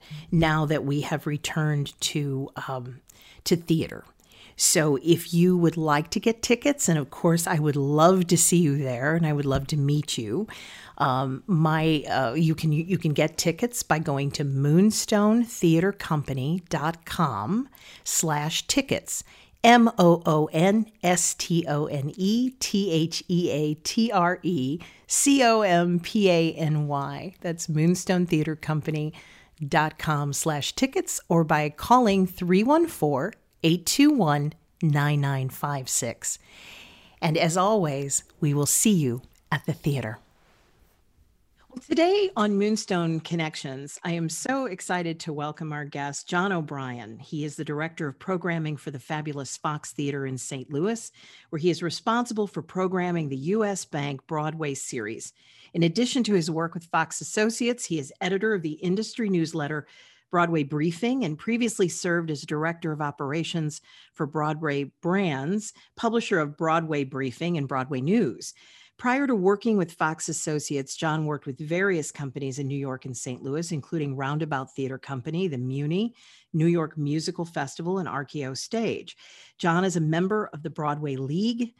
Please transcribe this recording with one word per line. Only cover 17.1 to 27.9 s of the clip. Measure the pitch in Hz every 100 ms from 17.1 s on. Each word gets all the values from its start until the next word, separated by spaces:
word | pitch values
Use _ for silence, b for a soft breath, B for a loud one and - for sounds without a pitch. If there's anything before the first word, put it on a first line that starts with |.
| - 156 104 107 214 277 B B B
slash | - - 165 147 151 170 -
tickets. | - 269 - - - - b b b
M | 233 240 233 -
O | 175 170
O | 170 156 151
N | 160 185 214 220 -
S | 180 175 -
T | - - 170 147
O | 147
N | 151 143 139 -
E | 190 226 254 -
T | - 202 196
H | 160 165 - -
E | 175 170
A | 131 151
T | 151 - - 226
R | 202 175 180
E | 160 170 131 165 B B B
C | - 285 277
O | 240 226
M | 202 175 175 175
P | 170 220 196
A | 170 165
N | - 156 151 147
Y. | 143 139 139 - -
That's | 175 165 -
moonstonetheatrecompany | 156 160